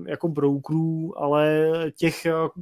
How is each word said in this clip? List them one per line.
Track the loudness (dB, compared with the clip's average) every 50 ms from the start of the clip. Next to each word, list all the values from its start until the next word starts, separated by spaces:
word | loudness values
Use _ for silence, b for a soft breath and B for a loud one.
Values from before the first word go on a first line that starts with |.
| -10
jako | -8 -6 -4 -4 -4
brokerů, | -2 0 2 2 2 0 -2 -2 -2 0 0 0 -2 -4 -6 -8 -6 -4
ale | -2 0 2 4 4 4 4 4 2 2 2 0 -2 -6 -4
těch, | 0 0 0 0 0 -2
eh, | -2 0 0 0 -2 -4 -8